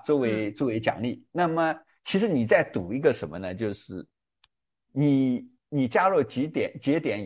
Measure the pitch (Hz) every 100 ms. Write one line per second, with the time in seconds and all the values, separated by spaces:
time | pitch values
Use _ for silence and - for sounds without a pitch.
0 | - 147 120 107 107 107 135 113 110 95
1 | 120 - _ 165 170 160 160 156 _ _
2 | - 196 220 147 113 175 151 - 87 120
3 | 156 117 76 82 95 95 110 98 - 92
4 | - _ _ _ _ _ _ _ _ 135
5 | 147 135 131 123 - _ _ 147 123 202
6 | 190 180 127 - 151 139 98 - 135 160
7 | 156 104